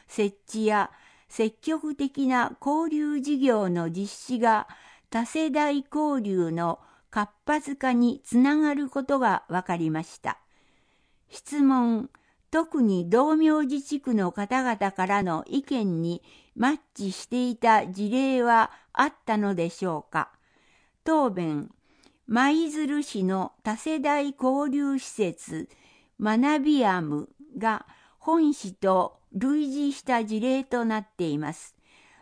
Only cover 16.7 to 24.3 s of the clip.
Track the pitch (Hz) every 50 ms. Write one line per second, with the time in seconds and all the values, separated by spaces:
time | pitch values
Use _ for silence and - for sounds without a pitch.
16.7 | 302 302 _ _ _ - 208 196 185 - - - 233 247 247 247 233 - - 233
17.7 | 220 208 - 170 185 190 208 208 226 262 269 269 262 254 240 240 233 226 220 -
18.7 | - - _ _ - - 254 302 - _ - - 220 214 208 202 196 175 165 170
19.7 | - - 196 185 165 151 - _ - 165 147 - _ _ _ _ _ _ _ _
20.7 | _ _ _ _ _ _ - - 320 311 285 247 190 180 175 160 151 147 - -
21.7 | - _ _ _ _ _ _ _ _ _ _ - 214 240 262 277 302 320 330 311
22.7 | 294 302 311 269 294 294 285 - - 208 185 185 190 190 180 - _ _ - 214
23.7 | 214 226 - 311 311 311 262 294 285 294 285 285